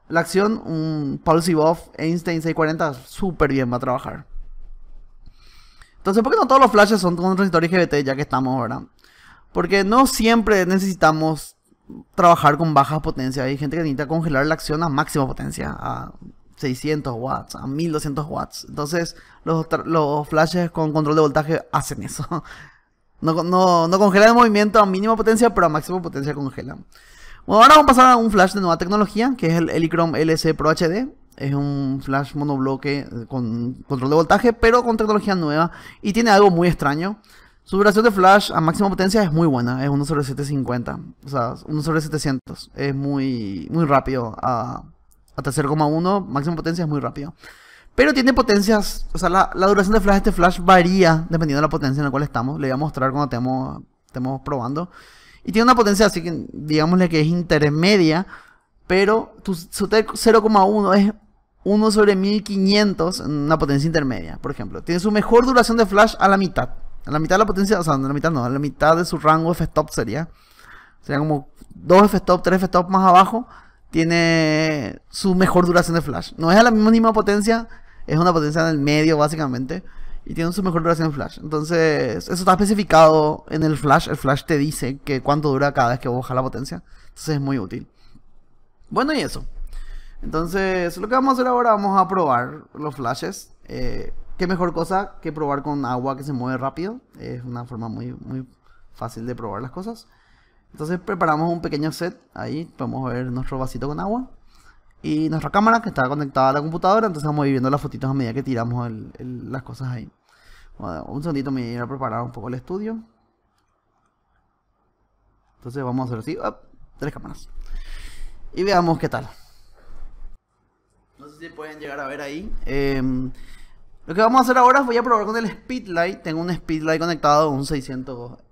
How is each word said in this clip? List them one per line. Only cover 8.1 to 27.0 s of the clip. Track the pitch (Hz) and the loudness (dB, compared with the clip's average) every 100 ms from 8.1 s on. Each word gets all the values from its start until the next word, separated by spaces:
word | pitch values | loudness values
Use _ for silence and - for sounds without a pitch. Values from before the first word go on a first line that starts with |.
| 135 | -4
que | |
estamos, | 143 131 131 131 | -4 -2 -2 -2
verdad? | 117 131 - _ _ _ - _ _ | -4 -8 -12 _ _ _ -20 _ _
Porque | - 175 196 | -6 0 0
no | 196 233 262 | 2 4 4
siempre | - 220 233 214 202 180 | 2 2 2 4 2 2
necesitamos | 190 196 170 156 156 156 151 - _ _ _ - - - - | 0 0 2 2 2 0 -2 -8 _ _ _ -20 -20 -8 4
trabajar | 175 - 147 147 | 6 6 4 2
con | 165 | 2
bajas | 147 139 156 | 2 2 -2
potencias. | 156 151 131 135 131 | -4 -4 -6 -4 -4
Hay | 139 | -4
gente | 143 156 | -4 -4
que | |
necesita | 160 135 143 | -4 -4 -4
congelar | 160 165 139 147 | -2 0 0 0
la | |
acción | 156 - 151 | -2 -4 -4
a | 170 | -2
máxima | 139 156 151 135 | -2 -2 -2 -2
potencia, | - 139 147 147 - | -4 -10 -8 -10 -8
a | - 120 127 - - - _ _ | -8 -10 -12 -18 -20 -20 _ _
seiscientos | 143 127 147 151 139 117 | -6 -4 -4 -4 -4 -8
watts, | 127 131 - - | -6 -8 -8 -12
a | 127 | -8
mil | 143 170 | -6 -4
doscientos | 151 151 139 151 | -4 -4 -6 -6
watts. | - - - - | -8 -10 -14 -14
Entonces, | 139 147 170 170 - - _ | -10 -4 -4 -4 -10 -20 _
los | - 160 160 | -4 -4 -2
tra-, | 160 | -4
los | - 160 151 147 147 | 0 0 0 -2 -2
flashes | 156 160 175 170 | 0 0 0 -4
con | 165 156 | -2 -2
control | 151 147 156 | 0 0 2
de | |
voltaje | 151 139 151 160 - | 2 2 -2 -4 -2
hacen | 151 143 139 | -6 -4 -8
eso. | - - 143 | -10 -10 -8
<laughs> | 170 - - - _ _ _ _ _ | -8 -10 -20 -20 _ _ _ _ _
No, | 160 160 | -2 -2
no, | 170 185 185 175 165 | 0 2 4 4 2
no | 185 | 4
congelan | 202 190 214 | 4 8 8
el | |
movimiento | 233 240 208 208 220 | 8 6 4 2 4
a | |
mínima | 202 190 214 226 | 2 0 -2 0
potencia, | 214 220 233 | 0 2 2
pero | 208 175 | 4 2
a | |
máxima | 156 143 185 | 0 -4 -6
potencia | 170 139 139 | -6 -8 -8
congelan. | 143 139 - 127 147 - _ | -6 -8 -10 -14 -16 -20 _